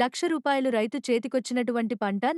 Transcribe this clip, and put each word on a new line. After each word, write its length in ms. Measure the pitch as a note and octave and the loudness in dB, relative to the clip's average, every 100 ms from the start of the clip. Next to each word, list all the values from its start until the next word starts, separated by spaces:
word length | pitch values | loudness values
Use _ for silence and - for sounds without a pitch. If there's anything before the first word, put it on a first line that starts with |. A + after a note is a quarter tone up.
లక్ష 200 | B3 - F4 | 0 0 -2
రూపాయలు 360 | D#4 C#4+ C#4 C4 A#3 | 0 2 2 2 0
రైతు 200 | A3 C#4+ - | 0 -4 0
చేతికొచ్చినటువంటి 920 | A#3+ B3+ C4 - B3 A#3 A#3+ A3+ A#3 | 0 2 -2 0 -2 0 0 -2 -2
పంట 220 | G3+ G3 A#3+ | -2 0 0